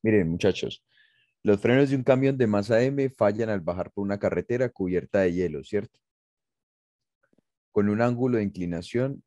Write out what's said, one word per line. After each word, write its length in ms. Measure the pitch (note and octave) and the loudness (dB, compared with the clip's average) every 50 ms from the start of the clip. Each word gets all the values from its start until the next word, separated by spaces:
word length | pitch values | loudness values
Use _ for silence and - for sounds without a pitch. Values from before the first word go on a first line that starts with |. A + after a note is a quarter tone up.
| - | 2
Miren, 260 | A2 G#2+ G#2 F2+ E2 | 4 4 4 2 2
muchachos, 560 | E2 F2 - G2+ F2+ - - - - - _ _ _ _ _ _ _ _ _ _ _ _ _ | -2 0 0 0 0 0 -6 -10 -10 -14 _ _ _ _ _ _ _ _ _ _ _ _ _
los 160 | G#2 G#2 G2+ | 0 0 2
frenos 280 | - A#2 A#2+ C3+ C#3+ C#3 | 4 2 4 4 4 2
de 60 | C3+ | 2
un 80 | C3+ B2 | 0 2
camión 340 | C3+ C3 B2+ C3+ C3+ C3+ | 2 2 4 4 0 2
de 80 | C3 B2+ | 2 0
masa 340 | G#2+ G#2 G2+ G2+ G#2 A#2 A2+ B2 | 2 2 0 0 2 2 2 2
M 260 | C3+ C#3 C#3 C3+ C3+ | 2 0 -2 -2 -4
fallan 400 | C3 _ A2+ G2+ G#2 A2 A#2 A2 | 0 _ 0 2 2 0 -2 -2
al 120 | G#2+ G2 | -2 -4
bajar 300 | E2 D#2+ F2 F#2 F2 - | -4 -6 -6 -6 -6 -8
por 120 | _ - G2+ | _ -8 -4
una 160 | G2 G2+ G2+ | -4 -4 -2
carretera 500 | - G2 F#2+ F2 F2 _ A#2 A#2+ C3 B2 | -2 -2 -2 -2 -4 _ -2 -2 -2 -4
cubierta 520 | _ _ G2 F2+ F2+ F2 - - - G2+ | _ _ -4 -2 -2 -4 -4 -2 0 2
de 120 | F#2+ F2+ E2+ | 2 2 2
hielo, 300 | F2+ F2+ E2+ D2+ D2 C2+ | 0 -2 -2 -4 -8 -10
¿cierto? 360 | - - G2+ G2+ - _ _ _ _ _ _ _ _ _ _ _ _ _ _ _ _ _ _ _ _ _ _ _ _ _ _ _ _ _ _ _ _ _ _ _ _ | -4 -6 -6 -6 -6 _ _ _ _ _ _ _ _ _ _ _ _ _ _ _ _ _ _ _ _ _ _ _ _ _ _ _ _ _ _ _ _ _ _ _ _
Con 180 | _ G#2+ G2+ G#2 | _ 0 0 0
un 120 | G#2 G#2+ | 0 0
ángulo 360 | A#2 B2 B2 A#2+ B2+ C3 B2 | 0 0 0 0 -2 0 0
de 60 | A2+ G#2+ | 0 0
inclinación 800 | G2 G2 F#2 F2+ F2 E2+ E2 E2 - - A#2+ B2+ C#3 C#3 - _ | -2 -4 -6 -6 -6 -6 -6 -8 -6 -4 -4 -4 -4 -6 -10 _